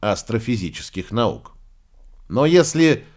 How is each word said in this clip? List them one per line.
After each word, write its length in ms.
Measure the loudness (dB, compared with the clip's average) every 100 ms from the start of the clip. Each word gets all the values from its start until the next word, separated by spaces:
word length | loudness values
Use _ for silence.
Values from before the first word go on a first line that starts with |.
астрофизических 1120 | -4 -4 -4 -4 -2 -4 -6 -10 -12 -12 -6
наук. 400 | -2 -2 -4 -14 -20 -20 _ _ _ -20 -20 -6
Но 180 | 0 4
если 580 | 4 4 4 2 2 -4